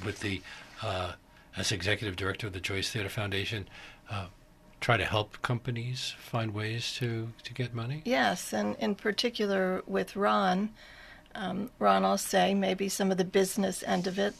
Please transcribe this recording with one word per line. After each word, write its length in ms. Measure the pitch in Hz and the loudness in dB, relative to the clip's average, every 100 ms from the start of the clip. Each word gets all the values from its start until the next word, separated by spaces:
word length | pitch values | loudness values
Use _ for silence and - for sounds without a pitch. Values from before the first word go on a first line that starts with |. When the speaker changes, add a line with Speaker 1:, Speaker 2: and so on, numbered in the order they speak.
Speaker 1:
with 160 | 101 - | -6 -4
the, 220 | 104 92 - - - - | -4 -4 -8 -16 -16 -8
uh, 300 | 110 92 90 - - - - 95 | -4 -2 -4 -8 -18 -20 -10 -4
as 160 | 95 | -2
executive 440 | 95 95 101 107 92 | 0 0 0 -2 -2
director 320 | 95 95 104 | -2 -2 -6
of 40 | |
the 80 | 92 | -4
Joyce 300 | - 98 - | -2 -2 -2
Theater 180 | 110 98 | -2 -4
Foundation, 580 | - 101 98 98 110 95 - - - - | -2 -2 -2 -2 -4 -8 -14 -18 -18 -8
uh, 160 | 101 87 - - - - - | -8 -8 -14 -20 -20 -20 -4
try 160 | - 110 | 2 2
to 80 | |
help 360 | 82 107 104 - | 4 0 0 -4
companies 720 | - 117 - 117 120 127 - - | -2 -2 -2 -4 -4 -4 -6 -8
find 360 | - 120 110 | -6 -2 -2
ways 400 | 104 107 117 - - | -2 -4 -2 -4 -2
to, 320 | 120 113 113 - | -2 -2 -4 -8
to 100 | - | -10
get 200 | 123 120 | -6 -4
money? 280 | 117 117 151 | -4 -4 -4
Speaker 2:
Yes, 480 | 226 262 220 180 - | 0 2 2 0 -2
and 240 | 214 208 208 | -2 -2 0
in 180 | 214 | -2
particular 880 | 196 214 196 240 233 202 190 185 185 - | 0 -2 0 0 0 0 2 2 0 -2
with 280 | 190 185 | -2 -2
Ron, 560 | 196 208 208 190 185 214 - - - - - - | 2 4 4 4 2 0 -4 -18 -20 -20 -20 -14
um, 360 | - 185 185 240 - | -6 -4 -4 -6 4
Ron, 240 | 208 190 | 6 6
I'll 140 | 190 196 | 6 2
say 360 | - 190 196 | 4 4 6
maybe 340 | 196 190 185 196 | 4 2 2 0
some 220 | - 190 | 2 4
of 60 | 185 | 4
the 60 | |
business 580 | 185 196 185 - 190 - | 4 4 4 2 0 0
end 220 | - 185 185 | 0 0 0
of 100 | 190 | 0
it 160 | 208 | 0